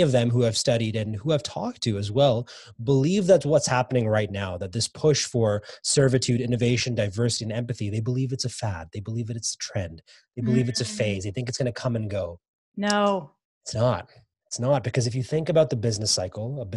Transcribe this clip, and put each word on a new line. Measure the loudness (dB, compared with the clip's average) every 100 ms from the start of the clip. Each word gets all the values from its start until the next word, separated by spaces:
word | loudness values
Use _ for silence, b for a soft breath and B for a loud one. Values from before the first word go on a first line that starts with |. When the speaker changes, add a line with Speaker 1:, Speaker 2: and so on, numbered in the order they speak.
| 4
Speaker 1:
of |
them | 4 4
who | 4 2
I've | 2 2
studied | 2 0 -2
and | -4 -4
who | -2
I've | -2 -2 -8
talked | -8 -4
to | -2 -2
as | -2 2
well | 4 2 -4 B B B
believe | 0 2 4 2 6
that | 4 6
what's | 2 4 0
happening | 2 2 2
right | 2 0 -2
now, | -4 -6
that | -6
this | -4 -4
push | 0 2 2 0
for | 2 2 2 B B
servitude, | 0 4 4 4 2 0
innovation, | 0 0 2 2 0
diversity, | -2 -2 0 0 -2 -4
and | -6
empathy, | -4 -4 -4
they | -2 -2
believe | -2 -2
it's | -4 -6
a | -4
fad. | -6 -6 -8
They | -10
believe | -8 -6 -6
that | -6
it's | -8 -8
a |
trend. | -6 -6 -6 -10 _ b b -4
They |
believe | 2 2 2
it's | -2 -4
a |
Speaker 2:
Mm. | -2
Speaker 1:
phase. | -2 -2
They | -4
think | -6 -6
it's | -4
gonna | -4 -2
come | -4 -2
and | -4 -4
go. | -6 -10 _ _ _ -4
Speaker 2:
No. | 0 2 2 0 -6 _ _ _ -8
Speaker 1:
It's |
not. | 0 0 0 -6 -20 _ _ -14
It's | -4
not, | 0 0
because | 0 0 0
if | -2
you |
think | -2 -2 2
about | 2 4
the | 2 -2
business | -2 -2
cycle, | -2 -2 -6 -8 -8
a | -8